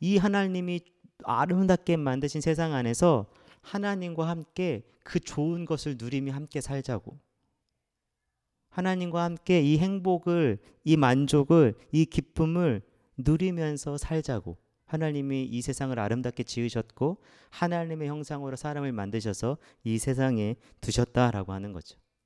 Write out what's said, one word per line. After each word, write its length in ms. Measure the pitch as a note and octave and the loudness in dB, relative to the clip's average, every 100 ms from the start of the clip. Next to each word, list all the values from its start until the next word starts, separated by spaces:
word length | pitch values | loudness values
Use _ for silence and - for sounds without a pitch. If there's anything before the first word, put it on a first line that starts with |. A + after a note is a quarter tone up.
이 160 | E3+ G3 | 2 2
하나님이 640 | G3+ G3+ G3 F#3 F3+ F3 - _ _ _ | 4 2 0 -2 -4 -6 -8 _ _ _
아름답게 720 | - A#2 D3+ F3+ F#3+ F3+ - E3 | -4 0 2 2 4 4 4 0
만드신 440 | C#3+ C3 C#3+ D#3 | 2 0 -2 -2
세상 320 | D#3+ D#3+ E3 | -2 0 0
안에서 540 | C#3 A#2+ A#2 F3 C3 G2+ _ - - | 0 -2 4 4 4 0 _ -20 -20
하나님과 640 | - G3+ G3+ G3 F3 E3 D#3+ | -10 -6 -4 -4 -6 -4 -4
함께 580 | E3+ - - F3+ A2+ - _ | -4 -8 -4 -2 -4 -8 _
그 160 | - E3+ | -6 -4
좋은 440 | - - D3+ E3+ | -4 -2 -2 -2
것을 320 | E3+ D#3 D#3 B2+ | -4 -4 -4 -6
누리며 340 | A#2 C3+ C#3 | -4 -4 -4
함께 280 | C#3 D3+ D3+ | -6 -8 -8
살자고, 580 | - C#3 C3 A2+ - C#3+ _ _ _ _ _ _ _ _ _ _ _ _ _ _ _ | -6 -6 -4 -6 -8 -18 _ _ _ _ _ _ _ _ _ _ _ _ _ _ _
하나님과 540 | - F#3 F#3 F3 E3+ | -4 -2 0 -2 -2
함께 360 | E3+ E3 - F3+ | -2 -4 2 4
이 180 | C#3+ D3+ | 6 4
행복을, 800 | F#3 G3 F3+ F3+ F3 E3+ D3 G2 - _ | 4 0 0 0 2 2 2 0 -6 _
이 120 | - D#3 | 2 4
만족을, 760 | C3 C3 C#3 D3 C3+ E3+ C3 - - | 6 4 4 2 6 8 8 4 -2
이 120 | D3+ | 2
기쁨을 800 | D#3+ - - - D#3+ E3+ F3 G#2 - _ _ - | 2 0 -4 -2 0 2 0 0 -6 _ _ -4
누리면서 800 | B2+ D#3 F#3 E3+ D#3 D3 D3+ C#3+ | 0 2 0 0 -2 -4 -6 -8
살자고 600 | - D#3+ D3 A#2 E2+ F2 _ _ | -4 -4 -2 -4 -6 -14 _ _
하나님이 600 | _ D#3 D#3+ D3 C#3 C3+ | _ -4 -2 -2 -4 -4
이 180 | C3 A#2+ | -4 -6
세상을 360 | B2 C3 C3+ A#2+ | -6 -6 -4 -2
아름답게 460 | G#2 A#2 B2 - | -2 -2 -4 -6
지으셨고 760 | A#2+ - A#2 A#2 - - C#3 F#3+ _ - _ | -8 -4 -4 -4 -8 -2 -2 -2 _ -20 _
하나님의 580 | - F3 E3+ E3 D#3+ D3 | -4 -2 -2 -4 -6 -6
형상으로 460 | D3+ C#3+ D3 C#3 | -8 -8 -8 -8
사람을 380 | C3 D3+ D3 C#3 | -8 -8 -6 -4
만드셔서 640 | A2+ G2+ A2+ G#2+ G2 A#2 D3 - _ | -4 -4 -4 -4 -4 -4 -4 -10 _
이 160 | A#2 A2+ | -4 -2
세상에 560 | C#3 B2+ C3 A#2 G#2 A#2+ _ _ | -2 0 0 0 -2 -4 _ _
두셨다라고 720 | - B2 B2 A#2+ B2 G#2 F#2+ | -4 0 2 2 2 2 -6
하는 200 | F#2+ G2+ | -8 -10
거죠. 260 | F2+ - - _ _ | -12 -16 -20 _ _